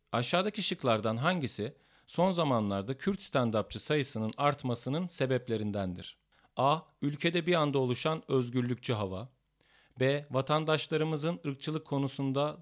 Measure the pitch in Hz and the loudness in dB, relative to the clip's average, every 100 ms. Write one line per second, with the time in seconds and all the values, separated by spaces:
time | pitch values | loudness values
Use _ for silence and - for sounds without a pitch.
0 | - 113 123 180 202 208 180 185 127 110 | -4 -2 2 0 0 -2 -4 -2 2 2
1 | 110 113 156 185 127 - 113 - _ _ | 2 0 0 0 -2 -4 -6 -8 _ _
2 | - - 185 170 151 120 104 98 101 135 | -8 0 2 4 2 4 2 0 -2 -4
3 | 196 196 - 139 117 107 - 107 - 151 | -2 -2 -2 2 2 2 0 -4 0 0
4 | 131 110 110 - 143 139 127 120 127 151 | 0 -2 -4 0 0 0 -2 -4 -2 -4
5 | 180 - 131 127 127 110 107 101 95 90 | -4 -2 0 0 0 -2 -2 -2 -2 -6
6 | - - _ _ _ - 135 160 - - | -12 -18 _ _ _ 0 2 0 -4 -4
7 | 143 147 170 170 165 170 147 135 127 123 | -4 0 0 0 2 2 4 2 2 0
8 | 156 165 - 135 120 123 123 120 - 107 | 0 -2 0 0 2 0 0 -2 -2 -2
9 | 98 95 123 _ _ _ _ _ _ - | -2 -6 -10 _ _ _ _ _ _ 0
10 | 131 143 147 127 135 151 156 156 - 156 | 0 0 -2 -4 2 0 2 0 2 0
11 | 156 156 160 175 143 135 - 156 - 139 | 0 0 -2 -2 -6 -6 -4 -6 -2 -2
12 | 135 - 135 131 147 - | 0 -2 0 0 0 0